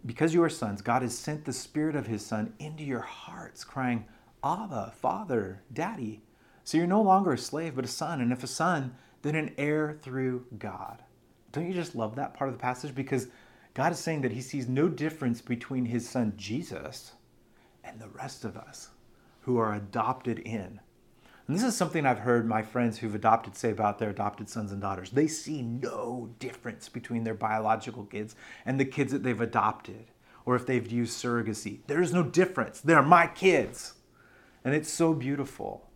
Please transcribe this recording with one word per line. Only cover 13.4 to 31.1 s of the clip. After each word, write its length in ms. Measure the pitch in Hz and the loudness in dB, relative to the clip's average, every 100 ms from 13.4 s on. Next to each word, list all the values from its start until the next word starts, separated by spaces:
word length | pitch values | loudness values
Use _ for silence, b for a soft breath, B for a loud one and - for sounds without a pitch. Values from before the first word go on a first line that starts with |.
| B B B | B B B
God 180 | - 151 | 0 0
is 60 | 165 | 2
saying 220 | - 156 | -4 -2
that 100 | 127 | -2
he 80 | 123 | -2
sees 280 | 127 143 123 | -6 -6 -2
no 200 | 127 175 | 2 2
difference 520 | 143 156 156 127 117 | 2 -4 -2 -2 -2
between 460 | - 120 - 131 123 | -2 -4 -2 -2 0
his 220 | 120 117 | -2 -2
son 260 | 127 110 92 | -2 -2 -2
Jesus 760 | 95 120 170 85 71 - - - _ _ b b b b | -6 -6 -6 -10 -10 -14 -18 -20 _ _ b b b b
and 180 | - 113 | -18 -16
the 80 | 107 | -16
rest 360 | - 117 - | -12 -12 -8
of 120 | 110 90 | -10 -10
us 340 | - - - - - b b b | -16 -18 -20 -20 -20 b b b
who 140 | - 123 | 0 2
are 180 | 110 | 4
adopted 680 | 104 101 117 113 127 120 110 | 0 -4 0 0 0 -2 -4
in 400 | - 117 92 101 _ _ _ B B B - | -4 -6 -6 -14 _ _ _ B B B -4
and 100 | 160 | 0
this 80 | |
is 120 | 254 - | 0 2
something 300 | 170 165 139 | 0 2 2
I've 140 | 117 | 2
heard 260 | 110 120 113 | 4 4 4
my 160 | 110 | 0
friends 360 | 110 127 117 107 | 0 0 0 0
who've 160 | 113 | -4
adopted 400 | 104 110 113 107 | 2 4 4 2
say 160 | - 120 | -2 -2
about 280 | 101 104 101 | 2 2 2
their 120 | 107 | -4
adopted 380 | 101 104 - 104 | -2 -4 -4 -8
sons 240 | 120 104 | -6 -6
and 80 | 98 | -4
daughters. 300 | 101 92 92 | -4 -6 0
They 160 | 123 156 | 2 2
see 340 | 156 - 151 | 0 -6 -6
no 680 | 120 120 123 113 110 123 113 120 | -4 -4 -4 -4 -6 -6 -10 -10
difference 500 | 127 - 120 110 - | -12 -10 -10 -10 -12
between 340 | 123 - 117 | -12 -6 -4
their 100 | 113 | -2
biological 680 | 110 110 110 110 110 127 110 | -2 0 2 2 2 0 -12
kids 300 | 101 107 107 - B B | -10 -8 -10 -12 B B
and 160 | - 135 | -2 0
the 40 | 131 | 0
kids 260 | - 139 | 2 0
that 100 | 139 | 0
they've 180 | 127 110 | 0 0
adopted, 680 | 117 120 104 - - 110 113 _ B B - | 0 2 2 -2 -12 -16 -18 _ B B 0
or 100 | 123 | 0
if 80 | |
they've 260 | 123 127 104 | 2 0 2
used 320 | 120 113 | 0 0